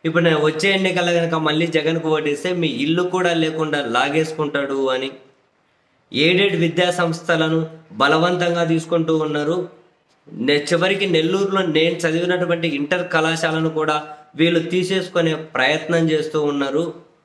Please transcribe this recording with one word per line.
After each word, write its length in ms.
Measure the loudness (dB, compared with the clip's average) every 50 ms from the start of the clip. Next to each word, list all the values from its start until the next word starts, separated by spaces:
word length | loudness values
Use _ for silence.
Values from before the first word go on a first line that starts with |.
| -4
ఇప్పుడు 200 | 0 0 2 2
నేను 160 | 4 2 4
వచ్చే 320 | 2 0 0 0 0 0
ఎన్నికల్లో 400 | 0 2 0 0 0 0 0 0
కనుక 220 | 0 0 0 0 -2
మళ్ళీ 320 | 0 0 0 0 0 0
జగన్కు 420 | 0 0 0 0 0 -2 0 0 0
ఓటేస్తే 440 | 0 0 0 -2 -4 -2 -4 -4
మీ 160 | -2 -2 -2 -4
ఇల్లు 340 | -2 -2 0 0 0 0
కూడా 300 | 0 0 -2 0 0 0 2
లేకుండా 500 | 2 0 0 0 -2 -2 -2 -2 -2 -2
లాగేసుకుంటాడు 1040 | -2 0 0 0 2 2 0 0 -2 -2 -4 -4 -2 -2 -4 -4 -2 -2 -2 0 0
అని, 200 | 0 -2 -4 -6 -10 -14 -20 -20 _ _ _ _ _ _ _ _ _ _ _ _ _ _ _ _
ఎయిడెడ్ 440 | 0 2 2 4 4 2 2 2 2
విద్యా 340 | 0 0 0 2 0 0 0
సంస్థలను 760 | 0 0 -2 -2 -2 -4 -2 -2 0 2 2 2 0 0 -2 -4 -10 -20 -20 _
బలవంతంగా 720 | -2 0 2 4 4 4 2 2 0 0 0 0 0 0 0
తీసుకుంటూ 520 | 2 0 0 0 0 0 0 2 2 0
ఉన్నారు, 520 | 0 0 0 -2 -2 -2 0 -2 -2 -4 -8 -12 -20 _ _ _ _ _ _ _ _ _ -18
నే-, 320 | -8 -4 0 2 2 2 2 0
చివరికి 340 | 0 2 2 2 2 0 0
నెల్లూరులో 560 | 2 2 2 2 2 2 0 0 2 0 0
నేను 320 | 0 2 2 2 2 2 0
చదివినటువంటి 760 | 0 -2 0 0 0 0 0 0 0 0 0 0 -2 -2 -2
ఇంటర్ 400 | -2 -2 -2 0 0 -2 -2 0
కళాశాలను 600 | 0 0 0 0 0 0 -2 -2 0 0 0 0
కూడా 380 | 0 0 -2 0 -2 -2 -4 -8 -18 -20 -20 -18 -2
వీళ్ళు 240 | 2 2 4 4 2
తీసేసుకునే 760 | 0 0 -2 -2 0 0 -2 -2 -4 -2 -2 0 0 0 0
ప్రయత్నం 760 | -2 -6 -6 -2 0 2 2 2 0 -2 0 0 2 2 2
చేస్తూ 320 | 0 0 -2 -2 -2 -2
ఉన్నారు 520 | 0 0 0 -2 -2 0 0 -2 -2 -2 -8 -12 -20 _ _ _